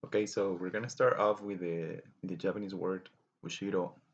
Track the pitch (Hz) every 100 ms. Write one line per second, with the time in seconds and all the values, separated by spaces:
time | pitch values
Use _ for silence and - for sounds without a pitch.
0 | - 104 104 - 98 90 92 101 120 -
1 | 127 - 104 104 101 98 87 85 80 80
2 | - - 92 90 95 92 101 95 90 95
3 | - _ _ _ 82 - 98 95 90 -
4 | _